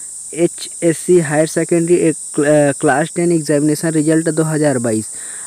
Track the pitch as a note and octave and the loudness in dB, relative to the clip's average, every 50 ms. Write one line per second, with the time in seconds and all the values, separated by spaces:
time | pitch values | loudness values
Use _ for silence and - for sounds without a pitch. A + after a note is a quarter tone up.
0 | - - - - - - - D3 E3+ E3+ - - - - - - E3+ E3+ D#3 - | -16 -16 -16 -16 -16 -12 -2 -2 -2 -2 -2 -6 -14 -14 -10 -2 -2 -2 -2 -2
1 | - - F3+ F3 D#3+ C#3 D3+ D3+ D#3+ D#3 - E3+ E3 - F3 E3+ E3+ E3 F3 E3 | 2 4 4 4 4 2 0 0 0 0 0 -4 -2 0 0 0 2 2 2 2
2 | E3+ D#3+ D3 - - - - - C#3+ D3 D3+ D3 D3 C#3+ C#3 - - D3 B2+ C#3 | 4 0 0 -2 -10 -6 -4 0 2 4 4 4 4 2 2 0 0 2 2 2
3 | E3 D#3+ - F3 F3 F3 E3+ E3 D3 D3+ D3+ C#3+ D3 D3+ D3+ - - E3 D#3+ D#3 | 0 -2 -2 -2 0 2 0 0 0 0 0 2 2 2 0 0 -2 0 0 0
4 | D3 D#3 D#3+ D#3+ E3 E3 D#3 D#3+ D#3+ D#3 D#3 D3 D3+ D3 C3 B2 A#2+ A#2+ A2 A2 | 2 2 2 2 2 0 0 0 -2 0 0 0 0 2 0 0 0 0 -2 -2
5 | G#2+ - - - - - - - - | -4 -6 -12 -14 -14 -14 -14 -14 -14